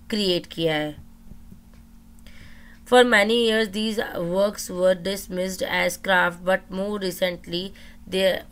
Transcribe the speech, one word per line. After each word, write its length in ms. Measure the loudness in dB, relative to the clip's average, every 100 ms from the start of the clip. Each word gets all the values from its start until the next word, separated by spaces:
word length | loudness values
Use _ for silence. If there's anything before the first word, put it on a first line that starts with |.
| -6
क्रिएट 360 | -2 0 0 -2
किया 300 | -4 -2 0
है। 300 | -4 -8 -18 -20 -20 -18 -18 -20 -20 -20 -20 -20 -20 -20 -20 -20 -20 -20 -20 -20 4
For 160 | 6
many 440 | 8 6 4 4 4
years, 240 | 2 0
these 280 | -2 -2 -2 -4 -4
works 540 | -2 0 0 -2 -8
were 260 | 2 2 2
dismissed 680 | 0 -6 -6 -6 -4 -4
as 360 | -4 0 -2 -2
craft, 480 | 2 4 2 0 0
but 260 | 0 -2
more 260 | -6 -6 -4
recently, 760 | -6 -2 -4 -4 -6 -6 -6 -12 -18 -20 -6
their 380 | 0 2 0 -4